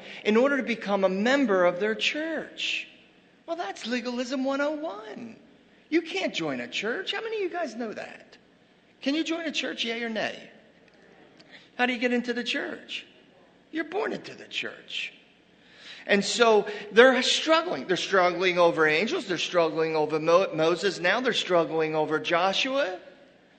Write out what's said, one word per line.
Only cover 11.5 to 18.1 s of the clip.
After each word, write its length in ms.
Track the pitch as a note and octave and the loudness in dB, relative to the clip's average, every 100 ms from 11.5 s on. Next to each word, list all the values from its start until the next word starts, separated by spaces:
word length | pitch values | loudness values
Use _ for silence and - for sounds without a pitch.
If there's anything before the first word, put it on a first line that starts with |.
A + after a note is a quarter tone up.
| - - - | -20 -12 -2
How 100 | B3 | -2
do 60 | |
you 60 | B3 | 0
get 160 | B3 | 0
into 180 | B3 B3 | 0 -2
the 100 | A#3+ | -4
church? 640 | G3+ F#3 E4+ - - - - - _ _ _ _ - | -4 -4 -6 -12 -12 -14 -14 -20 _ _ _ _ -12
You're 140 | D#4 | -8
born 300 | D#4+ F#4+ A4 | -6 -4 -4
into 200 | - - | -6 -12
the 120 | - - | -18 -10
church. 640 | - A2 - - - - - _ _ _ _ _ - - - - | -8 -8 -10 -12 -8 -10 -12 _ _ _ _ _ -20 -20 -8 2
And 180 | G3+ | 2
so 420 | G3 G#3 A#3 G#3+ G3+ - - | 2 2 6 6 2 -8 0
they're 300 | G3 C4 B3 | 8 8 8
struggling. 640 | B3 - D#4 D#4+ E4+ D3 B2 | 2 0 4 2 2 -4 -2
They're 100 | F3 | -2
struggling 640 | - | 2